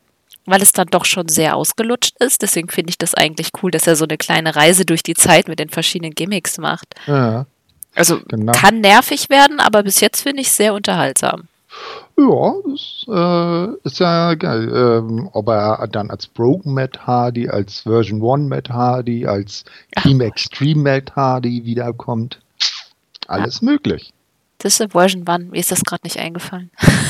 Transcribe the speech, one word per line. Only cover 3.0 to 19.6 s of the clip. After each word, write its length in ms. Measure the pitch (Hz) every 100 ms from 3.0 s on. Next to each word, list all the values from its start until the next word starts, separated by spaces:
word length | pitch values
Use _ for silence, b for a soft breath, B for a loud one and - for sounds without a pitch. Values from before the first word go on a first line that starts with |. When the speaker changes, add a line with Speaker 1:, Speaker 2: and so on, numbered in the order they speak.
| 170 -
Speaker 1:
eigentlich 340 | 156 160 160 -
cool, 100 | 185
dass 160 | 165 -
er 100 | 156
so 80 | 156
eine 120 | 156
kleine 380 | - 165 160 151
Reise 300 | 156 175 170
durch 180 | 170
die 120 | - 170
Zeit 340 | - 160 165
mit 100 | 160
den 100 | 151
verschiedenen 440 | - 165 180 165
Gimmicks 440 | 156 170 202 - -
macht. 380 | 151 160 - - -
Speaker 2:
Ja. 400 | 139 120 113 139 _ _ _ - -
Speaker 1:
Also 260 | 170 170 -
Speaker 2:
Genau. 240 | 113 107
Speaker 1:
kann 260 | 123 196 226
nervig 500 | 202 214 - 285 -
werden, 300 | 277 277 294
aber 240 | 262 214
bis 160 | 202 190
jetzt 220 | 202 -
find 180 | 277 277
ich 120 | 262
sehr 220 | - 214
unterhaltsam. 760 | 208 202 180 135 131 - 175 170 _ _ B B B B -
Speaker 2:
Ja, 380 | 269 131 160 381 392
das, 380 | 277 - - -
äh, 800 | 196 175 175 170 170 196 294 -
ist 120 | -
ja 360 | 180 170 170 160
geil. 360 | 175 113 113
Ähm, 560 | 120 123 113 113 113 -
ob 140 | 110 107
er 400 | 110 104 110 117
dann 240 | 107 104
als 160 | - -
Broken 480 | - 120 180 151 135
Matt 320 | 131 - -
Hardy, 420 | 123 123 120 117
als 300 | 104 101 -
Version 420 | 107 113 101 107
One 220 | 113 139 143
Matt 220 | 135 135
Hardy, 560 | 120 123 127 120 117 117
als 400 | 101 101 -